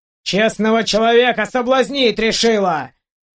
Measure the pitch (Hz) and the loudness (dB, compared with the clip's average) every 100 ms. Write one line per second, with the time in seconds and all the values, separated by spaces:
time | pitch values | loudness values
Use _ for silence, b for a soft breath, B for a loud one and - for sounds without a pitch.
0 | _ _ - 190 220 220 220 226 - 208 | _ _ -6 0 0 0 0 0 0 0
1 | 226 233 247 220 208 254 247 262 220 277 | 2 4 2 0 -2 -2 0 0 0 0
2 | 240 202 220 214 233 214 190 151 123 _ | 0 0 -2 0 0 0 0 -2 -8 _
3 | _ _ _ | _ _ _